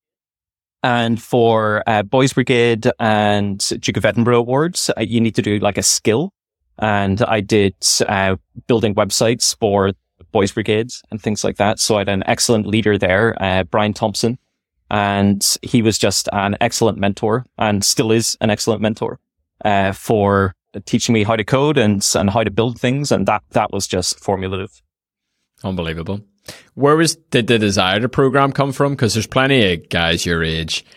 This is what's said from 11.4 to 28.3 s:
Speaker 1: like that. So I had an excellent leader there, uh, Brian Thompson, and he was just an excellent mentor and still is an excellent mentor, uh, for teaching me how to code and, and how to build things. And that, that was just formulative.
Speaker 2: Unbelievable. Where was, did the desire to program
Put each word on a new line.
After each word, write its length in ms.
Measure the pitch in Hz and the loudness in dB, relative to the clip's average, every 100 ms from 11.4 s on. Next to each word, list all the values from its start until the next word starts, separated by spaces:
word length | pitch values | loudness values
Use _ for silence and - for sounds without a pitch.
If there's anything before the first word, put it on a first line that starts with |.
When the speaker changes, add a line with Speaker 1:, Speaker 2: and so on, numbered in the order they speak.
Speaker 1:
like 140 | - 98 | -4 0
that. 220 | 101 113 | -2 0
So 180 | - 107 | 0 0
I 20 | |
had 100 | 98 | 0
an 140 | 98 - | -2 -2
excellent 400 | 113 - 113 98 | -2 2 0 2
leader 320 | 98 101 101 | 0 2 2
there, 400 | 95 92 113 - | 2 2 2 0
uh, 240 | 95 92 92 | -2 0 0
Brian 280 | 110 107 | 0 -2
Thompson, 460 | 104 110 101 117 127 _ _ _ _ _ | -2 -4 -2 -2 -4 _ _ _ _ _
and 640 | 104 101 101 101 101 - - | -2 0 2 2 2 -2 -4
he 220 | - 123 | -2 0
was 160 | 110 104 | 2 2
just 280 | 107 - - | 0 -2 -4
an 240 | 101 98 101 | -2 -2 -2
excellent 380 | 117 - 113 95 | -2 0 0 0
mentor 480 | 98 98 113 117 127 - | -2 -2 -2 -2 -4 -4
and 240 | 110 104 104 | -2 0 0
still 260 | - 113 | 0 2
is 240 | 113 110 - | 2 0 -2
an 80 | 110 | -2
excellent 320 | 104 - 107 | 0 -2 0
mentor, 380 | 107 110 - - _ _ _ _ | -2 -2 -6 -8 _ _ _ _
uh, 280 | 107 101 98 | 0 0 0
for 640 | 98 - 113 101 98 98 - _ - - | -4 -2 2 4 2 0 -4 _ -16 -4
teaching 280 | 120 - | -2 2
me 100 | 113 | 0
how 120 | 104 113 | 2 0
to 80 | |
code 340 | 104 135 147 143 | 0 0 2 2
and, 260 | 107 98 - - | 2 2 0 0
and 160 | 95 | 0
how 120 | 113 | 0
to 60 | 107 | -2
build 300 | 98 117 117 | 0 -2 -2
things. 320 | 123 135 143 | -2 -2 0
And 160 | 98 98 | 0 0
that, 160 | 107 - | -2 -2
that 200 | 120 107 | -2 -2
was 140 | 101 - | -4 -4
just 340 | 95 87 - | -4 -4 -6
formulative. 640 | - 95 95 95 98 - _ _ _ _ _ _ _ _ | -4 -4 -4 -6 -10 -14 _ _ _ _ _ _ _ _
Speaker 2:
Unbelievable. 580 | 98 92 82 80 82 101 110 _ - - - | -6 -4 -4 -6 -8 -10 -10 _ -20 -20 -20
Where 220 | - 139 156 | -2 2 4
was, 200 | 165 - | 2 -2
did 300 | _ 127 107 | _ -2 2
the 140 | 117 | 2
desire 400 | 104 101 92 101 | 2 2 0 0
to 100 | 120 | -2
program 420 | - 135 | 0 2